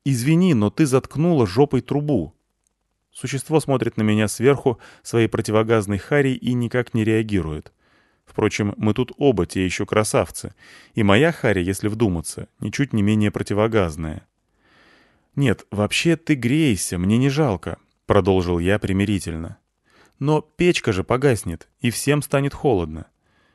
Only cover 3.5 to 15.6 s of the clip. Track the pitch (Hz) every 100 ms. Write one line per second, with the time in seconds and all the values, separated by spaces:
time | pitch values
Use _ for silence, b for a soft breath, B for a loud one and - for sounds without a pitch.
3.5 | 156 139 131 113 - 107 107 107 - 117
4.5 | 139 - 110 B B - 117 110 - 110
5.5 | 107 113 113 98 101 - 147 139 131 117
6.5 | 123 117 127 120 117 107 110 110 101 78
7.5 | 76 - _ _ _ _ _ _ - 107
8.5 | - 104 - 107 107 127 - 143 104 85
9.5 | 95 92 - 104 107 104 127 95 - -
10.5 | - B B B - 104 101 160 160 127
11.5 | 95 90 98 107 107 117 85 78 - -
12.5 | - - - 143 110 101 107 104 - -
13.5 | 101 113 113 90 76 80 78 - _ _
14.5 | b b b b b b b b - 139
15.5 | 95